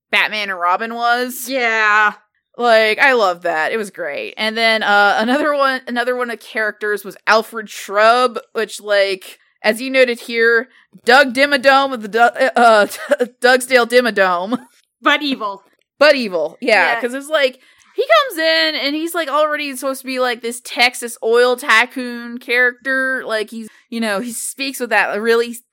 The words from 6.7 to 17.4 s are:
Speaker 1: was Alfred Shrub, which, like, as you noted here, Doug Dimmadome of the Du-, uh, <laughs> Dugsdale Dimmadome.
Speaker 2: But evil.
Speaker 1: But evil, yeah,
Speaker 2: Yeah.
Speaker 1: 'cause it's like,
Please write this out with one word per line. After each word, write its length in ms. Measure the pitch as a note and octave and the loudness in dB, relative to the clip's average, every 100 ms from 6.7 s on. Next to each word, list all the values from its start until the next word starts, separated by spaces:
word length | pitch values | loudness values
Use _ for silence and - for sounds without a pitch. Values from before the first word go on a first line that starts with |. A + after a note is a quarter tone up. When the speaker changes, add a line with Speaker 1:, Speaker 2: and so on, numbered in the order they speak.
| G#3 G#3 G#3 | -4 -6 -6
Speaker 1:
was 120 | G3 E3+ - | -8 -8 0
Alfred 440 | A3 G#3+ A3+ G#3 | 2 0 -10 -14
Shrub, 680 | - - G3+ A3 A#3+ B3+ G#3+ - | -14 -6 2 4 4 2 -4 -10
which, 280 | - G#3 - | -8 -8 -8
like, 580 | G#3 G3+ G3 F#3+ - - _ _ | -2 0 0 -2 -10 -20 _ _
as 180 | G#3+ A3+ | -4 -2
you 100 | C4 | -2
noted 300 | C4 B3+ A#3 | 2 2 0
here, 480 | - A#3 A3+ A#3 - _ _ - | -6 0 2 2 -2 _ _ -8
Doug 280 | - B3+ C#4+ | 4 4 4
Dimmadome 600 | A#3+ C#4+ C#4+ C4+ C4+ C#4 | 2 0 2 4 4 2
of 80 | B3+ | -4
the 60 | G#3+ | -4
Du-, 120 | G#3+ A#3 - C4 - | 2 2 2 0 4
uh, 280 | A#3 A3 G3+ | 6 6 2
<laughs> 540 | - - - B3 - | -2 -4 -2 -2 0
Dugsdale 460 | B3 B3+ B3+ B3+ A#3 | 2 2 2 2 4
Dimmadome. 800 | B3 B3 G3+ F#3+ F3 F#3+ B3 B3+ _ _ _ | 2 2 0 0 0 -2 -6 -8 _ _ _
Speaker 2:
But 220 | C#4+ D4 | 0 0
evil. 400 | D4 A#3+ G#3 F#3+ _ _ _ - | -2 -6 -8 -12 _ _ _ 2
Speaker 1:
But 160 | D4 | 4
evil, 440 | C#4+ A3+ F3+ D3+ - | 4 0 -4 -4 -4
yeah, 320 | A#3 G#3 E3+ | 0 2 2
Speaker 2:
Yeah. 60 | A#3 | 0
Speaker 1:
'cause 140 | A#3+ | -4
it's 140 | C4 C#4 | -8 -4
like, 300 | D#4 | 0